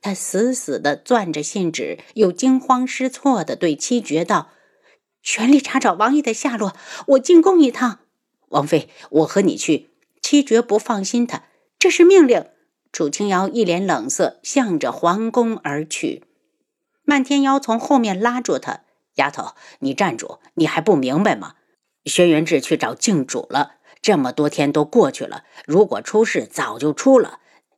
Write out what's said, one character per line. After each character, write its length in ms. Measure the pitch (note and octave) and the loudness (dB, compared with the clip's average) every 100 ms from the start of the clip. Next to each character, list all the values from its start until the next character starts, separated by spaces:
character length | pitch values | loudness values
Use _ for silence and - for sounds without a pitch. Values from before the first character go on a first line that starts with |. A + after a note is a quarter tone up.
她 140 | G#3 | -8
死 400 | F#3+ - F#3 A#3 | -8 -6 -2 -2
死 240 | B3+ - B2 | -2 -6 -4
地 160 | C#3+ | -4
攥 380 | C#3+ - B3 F#3 | -4 -2 -2 -2
着 100 | D3+ | -8
信 300 | D3+ G#3 F3 | -8 -4 -4
纸， 260 | D#3+ D#2 E2+ - | -4 -8 -10 -14
又 160 | - G3 | 0 0
惊 300 | F3+ C4 C4 | 2 0 0
慌 260 | B3+ B3+ B3+ | 0 -2 -2
失 240 | - C4 | -4 -6
措 320 | - C#4 A#3+ | -2 -2 0
地 140 | D#3 - | -2 -4
对 180 | F3 | -4
七 260 | C#3+ - A#3+ | -4 -4 -4
绝 240 | - D3 | -2 -4
道 260 | E3+ G3 - _ _ _ _ _ _ _ | 0 -2 -4 _ _ _ _ _ _ _
：“全 280 | - - A3+ | -8 -2 4
力 100 | C#4+ | 4
查 180 | - C4+ | 4 -2
找 140 | B3 | 0
王 240 | F3 A3 D4 | 0 2 0
爷 60 | |
的 120 | C#4+ | 0
下 220 | A3 D4 A#3+ | -4 -4 -4
落， 180 | G3+ - - - - | -6 -8 -20 -16 2
我 120 | C4+ | 2
进 220 | C4+ F4 | 6 6
宫 200 | E4 F#4 | 6 4
一 100 | C#4 | 4
趟。 300 | - B3 G3 _ _ _ _ _ | 2 -4 -6 _ _ _ _ _
”“王 160 | - D3 | -4 0
妃， 220 | D#3+ - _ - | -2 -2 _ -2
我 140 | D3+ | 0
和 160 | D#3 - | 0 2
你 160 | F#3+ A2+ | 0 -2
去。” 340 | - D3 - _ _ _ | -2 -2 -4 _ _ _
七 220 | - C#4+ | 0 0
绝 180 | C#4 A3+ | 2 0
不 160 | A#3 G#3 | 2 -2
放 260 | - G#3+ | -2 -6
心 220 | F#3+ A#3+ A#3+ | -4 -2 -2
他 180 | - _ _ _ _ | -6 _ _ _ _
：“这 120 | F#4+ | 0
是 140 | - | 6
命 220 | F4 F#4+ C#4 | 8 8 6
令。” 200 | G#3 - _ _ _ _ | 4 0 _ _ _ _
楚 180 | - D3+ | -4 -4
清 180 | C#3+ G#3 | -2 -2
瑶 200 | F#3 F#3+ | 0 0
一 160 | A#3 | 0
脸 200 | G3+ F3 | 0 0
冷 240 | F#3+ D3 A2+ | 0 -2 -4
色， 320 | - F3 - | -2 -4 -4
向 360 | - - A#3 D#3+ | -4 -2 0 -2
着 120 | C3+ | -4
皇 400 | - E3+ F#3+ A3+ | -2 -2 0 -2
宫 280 | A3+ A3+ A3 | 0 -2 -2
而 260 | - C#3+ | -6 -6
去。 400 | D#3 - C3+ C#2 _ _ _ _ _ _ _ _ | -8 -8 -8 -8 _ _ _ _ _ _ _ _
漫 180 | - C#4+ | -2 0
天 200 | C4 C#4+ | 0 0
妖 180 | C#4 C4+ | 2 0
从 180 | C4+ A3+ | 0 -4
后 200 | - C#4 | 2 2
面 200 | A3+ F#3 | 2 -2
拉 220 | A3+ B3 | -2 -2
住 180 | A#3+ C#3+ | -4 -4
他 220 | - - _ _ _ - | -4 -12 _ _ _ -4
：“丫 140 | C#3 | -4
头， 220 | - - - - - | -4 -12 -12 -20 -8
你 120 | C3+ | -8
站 240 | C3 F#3+ - | -2 -2 -4
住！ 220 | - - _ | -12 -18 _
你 120 | - D#3 | -2 -2
还 140 | - | 0
不 160 | D#3+ D#3 | 0 0
明 260 | B2+ C#3+ | 2 0
白 140 | G#3 C3 | 0 -2
吗？ 180 | F2 _ _ _ _ _ | -6 _ _ _ _ _
轩 240 | - - F3 | -8 2 4
辕 160 | D#3 | 4
志 160 | C3+ D#3 | 2 -2
去 160 | - D3 | 0 -4
找 180 | A#2 | -4
静 320 | A#2 - F3+ C3 | -4 0 0 -2
主 200 | A#2 - | -8 -6
了， 220 | C3+ D3 _ _ _ | -4 -6 _ _ _
这 160 | - D3+ | 0 0
么 160 | B2+ | 0
多 160 | B2 D3 | -2 -2
天 240 | - C#3+ | 0 -2
都 120 | D3 | 0
过 260 | D3+ A#3+ D3+ | 0 2 2
去 140 | - | 0
了， 200 | - - _ - - | -12 -12 _ -20 -2
如 180 | D#3+ | 2
果 160 | G#3 G2+ | 2 0
出 240 | - G#3+ | -2 0
事 220 | A3 F3+ A2+ | 0 -2 -6
早 320 | - - - | -8 -8 -4
就 140 | D3+ | -4
出 260 | D3 C4+ C4 | 0 4 4
了， 220 | E3 - _ _ _ | 4 -8 _ _ _